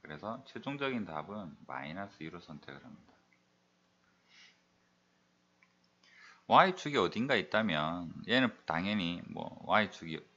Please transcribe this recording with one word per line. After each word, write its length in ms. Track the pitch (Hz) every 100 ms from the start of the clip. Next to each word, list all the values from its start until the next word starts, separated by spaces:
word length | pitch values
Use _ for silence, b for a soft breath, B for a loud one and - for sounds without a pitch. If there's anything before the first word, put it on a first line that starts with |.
그래서 400 | - 76 101 120 -
최종적인 600 | 113 120 143 139 123 90
답은 520 | 80 76 107 90 71 -
마이너스 560 | 65 71 87 101 -
이로 160 | 80 87
선택을 420 | - 71 - 69
합니다. 320 | 71 69 - _ _ _ _ _ _ _ _ _ _ _ _ B B _ _ _ _ _ _ _ _ _ _ _ _ _ _ _ B B B B -
Y축이 500 | 120 190 185 151 139
어딘가 380 | 107 107 131 120
있다면 760 | - 107 110 76 76 87 82 - -
얘는 260 | 123 120 - -
당연히 560 | 82 95 104 85 87 -
뭐 340 | - 80 - -
Y축이 600 | 101 101 - 82 78 -